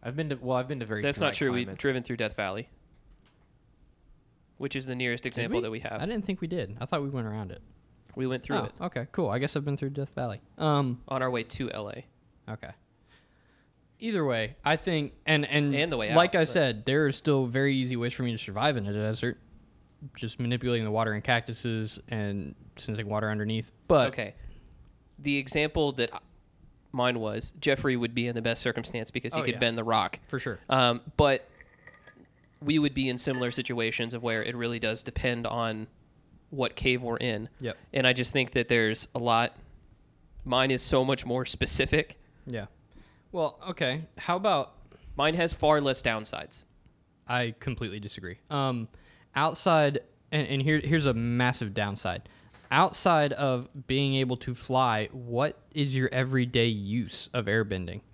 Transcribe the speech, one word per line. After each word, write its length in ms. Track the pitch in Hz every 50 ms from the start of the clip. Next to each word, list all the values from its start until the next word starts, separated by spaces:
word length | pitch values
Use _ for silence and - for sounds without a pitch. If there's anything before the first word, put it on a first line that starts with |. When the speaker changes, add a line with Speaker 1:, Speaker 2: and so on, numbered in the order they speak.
| -
Speaker 1:
I've 120 | 117 127 147
been 120 | 160 151
to, 60 | 143 123
well, 160 | 120 123 131 123
I've 100 | 127 127
been 140 | 147 135
to 40 | 120
very 160 | 107 110 104
Speaker 2:
That's 180 | 107 143 131 -
not 80 | 165 143 -
Speaker 1:
dry 40 | -
Speaker 2:
true. 160 | 147 135 123
We've 120 | 123 120
Speaker 1:
climates. 160 | 98 95 92
Speaker 2:
driven 220 | - 139 131 127 120
through 140 | - 123 113
Death 180 | 113 107 -
Valley, 340 | - 104 95 95 107 135 - - _ _ _ _ _ _ _ - _ _ _ _ _ _ _ _ _ _ _ _ _ - _ _ _ _ _ - _ _ _ _ _ _ _ _ _
which 180 | 139 139 -
is 100 | 139 127
the 100 | 131 127
nearest 280 | 123 127 123 120 117 -
Speaker 3:
Did 60 | 135
Speaker 2:
example 300 | - 123 117 143 214 -
Speaker 3:
we? 40 | 117
Speaker 2:
that 80 | 117
we 80 | 110 113
have. 220 | - 107 104 110
Speaker 3:
I 40 | 139
didn't 200 | 190 240 220 196
think 160 | - 190 -
we 60 | - 160
did. 300 | 175 175 120 95 104 113
I 60 | 117
thought 160 | - - 160
we 80 | 143 139
went 160 | 139 131 117 110
around 240 | 107 110 104 92
it. 100 | - - - - - - _ _ _ _ _ - -
Speaker 2:
We 120 | - 131 127
went 160 | 127 127 -
through 140 | - - 196
Speaker 3:
Oh, 60 | 117
Speaker 2:
it. 60 | 101 - -
Speaker 3:
okay, 260 | - 175 - 127 120 -
cool. 180 | - - 175 110
I 100 | 101 127
guess 160 | 135 143 -
I've 100 | 151 139
been 120 | 147 139 139
through 140 | - 135
Death 180 | 139 139 139 135 -
Valley. 280 | - 123 120 101 - - _ _ -
Um, 440 | - 156 147 143 143 127 120 123 - -
Speaker 2:
On 140 | 135 131 127
our 80 | 127
way 120 | 123 120 113
to 280 | - - - 131 120
L 180 | - - 104 101
A. 160 | 104 117 - _ _ _ _ _ _ _ _ -
Speaker 3:
Okay. 200 | 110 110 - - - _ _ _ _ _ _ _ - _ _ _ _ _ _ _ _ _ _ _ _ _ _ _ _ _
Either 240 | 226 226 214 185 156
way, 300 | 139 123 113 110 107 135 - -
I 100 | 147 156
think, 380 | 156 - 196 170 156 147 135 - - _
and, 200 | - 156 147 147
and 280 | - 139 147 147 143 139
Speaker 2:
And 180 | 139 156 170
the 60 | 156 120
way 160 | 110 104 -
Speaker 3:
like 220 | 160 175 180 175
Speaker 2:
out, 40 | 180
Speaker 3:
I 20 |
Speaker 2:
but 60 | 160 156
Speaker 3:
said, 360 | - 170 151 131 113 107 110
there 200 | - 135 151 156
are 60 | 143
still 340 | 135 - - 156 147 135 131
very 280 | 123 117 135 135 139 139
easy 200 | 131 127 123 127
ways 180 | 120 117 120 -
for 100 | - 131
me 100 | 120 117
to 40 | 110
survive 400 | - - 95 104 120 147 143 120
in 80 | 101
a 80 | 101 104
desert. 460 | 107 107 107 110 110 - 123 - - - - - - - _ _ - - _ _ _ - 139 _
Just 220 | - - 117 - -
manipulating 460 | 123 120 123 120 123 123 120 117 110
the 80 | 107
water 220 | 104 110 113 110 107
and 100 | 104 -
cactuses 760 | - 123 117 113 - 113 - - 120 113 113 110 107 - - - -
and 460 | 120 110 107 101 101 101 85 71 - - - - -
sensing 320 | - - - 110 104 110 101
water 240 | 104 107 107 107
underneath. 400 | 107 104 107 107 110 113 113 - _ _ _ -
But 220 | 170 147 123 113
Speaker 2:
Okay. 260 | - - 110 98 - - - - - - - - - - - - - _ _ _ _ -
The 180 | 143 143 143 139
example 560 | 135 135 - 156 147 151 151 170 156 143 135
that 200 | 127 117 - -
I, 60 | - _ - - - _ _ _ _ - - _ _ _ _
mine 280 | - 131 123 123 120 117
was, 340 | 110 107 107 110 - - - -
Jeffrey 340 | - 147 139 135 - 143 127
would 180 | 120 117 117 117
be 140 | 120 117 120
in 80 | 120
the 60 | 117
best 200 | 113 117 117 -
circumstance 480 | - 123 117 - 113 - - 117 113 -
because 240 | - 120 - 120 131
he 60 | 160
Speaker 3:
Oh, 40 | 147
Speaker 2:
could 100 | 123 120
Speaker 3:
yeah. 60 | 110
Speaker 2:
bend 180 | 123 117 113 117
the 60 | 110
rock. 340 | 113 113 110 98 - - - - -
Speaker 3:
For 100 | - 127
sure. 200 | - 135 107 - - -
Speaker 2:
Um, 300 | 135 131 127 120 117 120 - - -
but 320 | - 151 143 135 - - - - - - _ - _ - - - - _ - - - - _ _ _ _ _ _ _
we 180 | 147 143 151 156
would 140 | 147 143 131
be 140 | 135 131 131
in 100 | 123 120
similar 340 | - 147 131 127 123 120
situations 640 | 120 - 123 - 123 120 113 113 110 - 120 117 120
of 80 | 117 117
where 200 | 120 113 110 107
it 120 | - 123 120
really 220 | 117 117 120 117
does 240 | 110 110 110 117 -
depend 440 | - - - - 127 120 120 117 113
on 400 | 113 120 117 113 110 107 110 - _ - - _ _ _ _ _ - - _ _
what 260 | - 139 127 120 -
cave 260 | - - 131 123 123
we're 160 | 127 117 117 -
in. 300 | - 127 110 104 110 - _ -
Speaker 3:
Yep. 160 | 127 113 104 - - - -
Speaker 2:
And 120 | 139 127
I 60 | 127
just 220 | 123 123 123 - -
think 180 | 139 127 -
that 160 | - 131 120 -
there's 400 | 123 117 113 107 110 - - - _
a 40 | 123
lot, 340 | 117 120 113 113 117 - - - - - - - - - - _ _ _ _ _ _ _ - - -
mine 280 | 131 123 127 131 135
is 100 | 135 123
so 240 | - - - 135 131
much 200 | 135 139 127 -
more 200 | 123 120 127 127
specific. 720 | - - - - - - - 139 - - 151 151 - - - - _ _ _ -
Speaker 3:
Yeah. 200 | - 120 113 101 - _ _ _ _ _ - - _ _ _ _ _
Well, 260 | - 180 160 147 - - - 185
okay. 340 | 175 - 160 127 127 156 160 - _ -
How 180 | - - 175
about 380 | 185 196 214 185 143 131 - - - - - - - - - -
Speaker 2:
Mine 180 | - 139 156 160
has 180 | 175 170 170 -
far 260 | - - 151 151 151
less 200 | 143 139 131 - -
downsides. 600 | 123 113 110 107 - - - 76 - - - - _ _ _ _ - _ _ _ _ _ _ _ -
Speaker 3:
I 280 | 123 123 120 117 117 _
completely 400 | - 139 123 - 113 107 92 107
disagree. 380 | 104 101 - - 95 90 90 - _ _
Um, 360 | 151 143 139 135 123 120 113 113 _ - - - - _ _ _ _
outside, 640 | 139 147 160 - - - 190 165 156 151 143 143 139 - _ _ _ _ _
and, 160 | - 151 143 -
and 140 | 135 135
here, 180 | 131 151 156 151 139
here's 220 | 139 156 160 143 139
a 60 | 120
massive 580 | 113 117 120 120 120 127 123 123 - 120 104 98
downside. 560 | 110 104 101 98 98 - 92 87 92 - - - - - - _ - - -
Outside 640 | 123 143 175 190 - - - 190 170 156 147 143 135
of 360 | - 143 135 127 123 127 - _ 143 131 -
being 280 | 131 135 139 139 135
able 220 | 135 131 123 127 123
to 160 | - - 123
fly, 560 | - - - 127 127 131 123 113 107 107 -
what 480 | - 135 120 120 117 120 139 151 - - _ _ -
is 220 | 151 143 139 131
your 140 | 131 127 127
everyday 560 | - 127 131 131 135 131 123 123 123 120 117 117
use 600 | 113 104 101 98 107 123 110 82 - - - - -
of 120 | 123 110
airbending? 560 | 101 104 113 110 95 95 92 92 85 87 104 - -